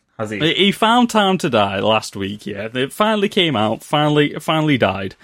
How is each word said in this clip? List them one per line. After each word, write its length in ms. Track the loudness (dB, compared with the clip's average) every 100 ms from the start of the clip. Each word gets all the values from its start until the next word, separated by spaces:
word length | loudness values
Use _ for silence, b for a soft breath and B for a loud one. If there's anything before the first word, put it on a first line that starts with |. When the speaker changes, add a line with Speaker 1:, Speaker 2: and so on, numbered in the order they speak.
| _ -10
Speaker 1:
Has 120 | -8
he? 80 | -2
Speaker 2:
He, 140 | -2 2
he 160 | 0
found 380 | 2 2 2 2
time 280 | 2 2 0
to 100 | 0
die 300 | 2 0 0
last 360 | 0 0 -2 -8
week, 300 | -8 -8 -10
yeah. 220 | -10 -8
It 200 | -6 -6
finally 360 | 0 0 2 0
came 260 | 0 0 2
out, 280 | 0 -2
finally, 500 | -2 0 2 2 2 -2
finally 380 | -4 0 0 2
died. 380 | 2 0 -8 -12